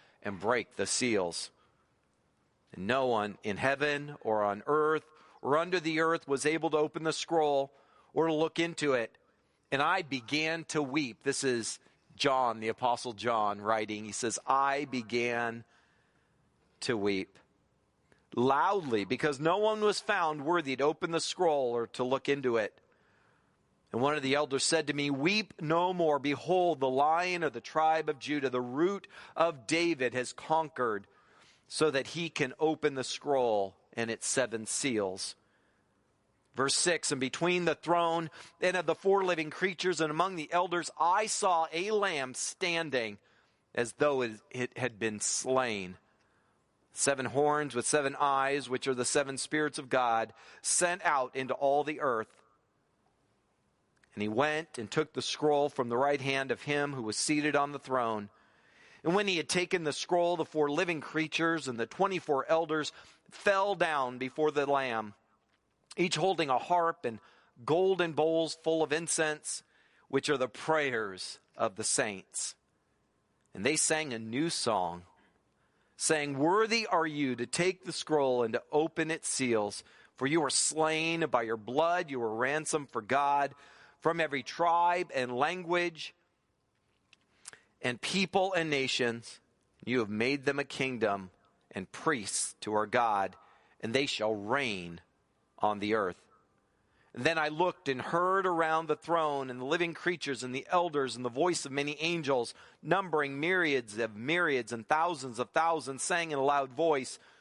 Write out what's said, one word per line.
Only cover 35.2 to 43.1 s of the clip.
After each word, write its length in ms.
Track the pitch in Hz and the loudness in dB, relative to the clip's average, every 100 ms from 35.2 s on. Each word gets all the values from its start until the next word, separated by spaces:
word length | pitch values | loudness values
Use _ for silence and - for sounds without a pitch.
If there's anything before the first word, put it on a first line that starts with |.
| - - _ _ _ _ _ _ _ _ _ _ _ | -10 -14 _ _ _ _ _ _ _ _ _ _ _
Verse 200 | - 139 | -2 0
six, 360 | - 180 160 - | 2 2 0 0
"And 100 | 139 | -2
between 440 | 131 - 175 180 | -2 0 0 2
the 100 | 170 | 2
throne 560 | 147 - 170 170 165 160 - - - | 0 2 2 4 0 -2 -10 -20 -2
and 160 | 180 180 | 0 2
of 100 | 165 | 0
the 80 | |
four 300 | 160 190 196 | 2 4 4
living 260 | 185 165 156 | 4 0 -2
creatures 500 | - 190 175 180 156 | -2 -2 0 0 2
and 100 | 156 | 2
among 260 | 156 185 180 | 2 0 -2
the 140 | 147 | -2
elders, 380 | 170 180 175 151 - | 0 2 0 -2 0
I 280 | 165 196 220 | 4 4 0
saw 400 | - 196 170 160 | 0 2 2 2
a 200 | 160 202 | -2 -2
lamb 440 | 214 196 151 131 | 0 0 -2 -4
standing 840 | 123 - - 180 165 160 131 110 | -6 -8 -4 -2 -2 0 -2 -2